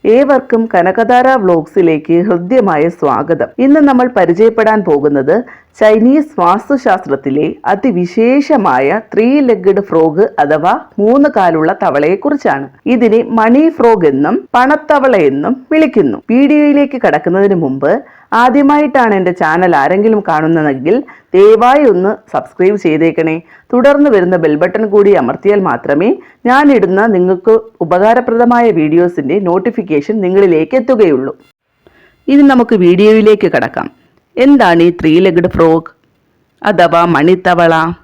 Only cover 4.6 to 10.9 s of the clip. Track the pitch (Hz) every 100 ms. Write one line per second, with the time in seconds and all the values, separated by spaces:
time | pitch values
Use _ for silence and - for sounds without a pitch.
4.6 | 220 214 180 143 147 143 131 196 247 -
5.6 | _ - 214 220 233 294 294 - 175 202
6.6 | - 285 254 185 151 135 139 135 156 160
7.6 | - 196 262 180 175 - 233 269 285 294
8.6 | 190 127 139 202 220 - 233 285 262 202
9.6 | 185 196 196 165 160 151 214 - 147 156
10.6 | 170 262 -